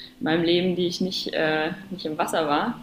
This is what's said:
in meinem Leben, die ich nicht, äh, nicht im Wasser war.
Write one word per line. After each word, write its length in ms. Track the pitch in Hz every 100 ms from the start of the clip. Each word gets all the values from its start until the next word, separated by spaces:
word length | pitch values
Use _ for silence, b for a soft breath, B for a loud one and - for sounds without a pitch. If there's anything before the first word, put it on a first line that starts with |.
| B -
in 40 |
meinem 200 | - 170
Leben, 320 | 170 175 185 175
die 120 | 175
ich 120 | -
nicht, 320 | 185 - -
äh, 360 | - 156 156 156 185 -
nicht 140 | 180 160
im 100 | 156
Wasser 300 | 160 185 151
war. 320 | 151 220 233